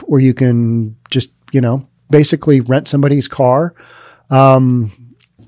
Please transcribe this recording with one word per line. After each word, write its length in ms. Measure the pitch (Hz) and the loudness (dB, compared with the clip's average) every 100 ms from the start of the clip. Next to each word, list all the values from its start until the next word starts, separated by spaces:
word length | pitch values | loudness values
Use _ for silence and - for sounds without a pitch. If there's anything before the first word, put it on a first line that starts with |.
where 180 | - 143 | -2 0
you 140 | 131 | 2
can 600 | 123 127 120 117 117 110 110 - | 2 0 0 0 -2 -6 -10 -8
just, 200 | 135 - _ _ | -6 -6 _ _
you 120 | 139 | -2
know, 260 | 120 135 - _ - | -2 -4 -8 _ 0
basically 500 | 147 147 151 151 139 | 0 2 -2 0 0
rent 280 | 120 135 - | 0 -4 -2
somebody's 380 | 143 139 143 - | -2 0 0 -4
car. 480 | - 127 131 170 _ - - - _ - | -2 0 0 -2 _ -20 -20 -20 _ -2
Um, 640 | 135 135 131 127 123 107 110 120 _ _ _ | 2 4 4 2 0 -4 -10 -20 _ _ _